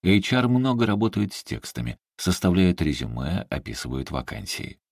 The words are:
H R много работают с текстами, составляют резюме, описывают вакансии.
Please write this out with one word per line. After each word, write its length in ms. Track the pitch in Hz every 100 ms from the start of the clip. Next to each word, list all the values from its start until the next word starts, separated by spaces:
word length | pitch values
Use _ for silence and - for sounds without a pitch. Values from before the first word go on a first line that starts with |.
H 300 | 90 101 - 127
R 120 | 123
много 400 | 123 131 120 113
работают 460 | 104 110 101 101
с 100 | -
текстами, 560 | - 55 - - 58 - _ -
составляют 640 | - 87 92 90 92 85
резюме, 640 | 78 69 58 57 67 90 -
описывают 580 | - - 58 58 65 65
вакансии. 720 | 69 65 55 - - - - _